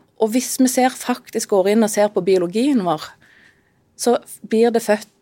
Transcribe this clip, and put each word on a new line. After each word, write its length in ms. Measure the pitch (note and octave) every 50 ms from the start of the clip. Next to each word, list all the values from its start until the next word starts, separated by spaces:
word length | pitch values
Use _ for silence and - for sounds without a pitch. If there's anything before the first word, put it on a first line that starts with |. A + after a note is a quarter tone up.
| _ _ _ _ G#3+
og 80 | A3 G#3+
hvis 220 | C4 B3 - - -
vi 120 | C4 B3+ B3+
ser, 160 | - B3 B3+
faktisk 640 | B3+ - - - B3 B3 _ - - A3+ A3 - G#3
går 220 | G3 F3+ G3 G#3
inn 100 | A3+ A3+
og 80 | G#3 G#3
ser 160 | G#3 G#3 G#3
på 160 | G#3+ G3+ F3+
biologien 560 | F#3+ F#3+ F#3 F3 F3 F3+ A3 B3 D4 C#4+ A#3+ F#3
vår, 220 | F3 D#3 D#3 - - - _ _ _ _ _ _ _ _ _ _ _ _ _ _ _ _ _
så 180 | - A#3+ A#3+ - - - - - -
blir 300 | G3+ - A3 A3+ A#3+ A3+
det 100 | A3+ A3
født, 240 | - G#3 G#3 - _ _ _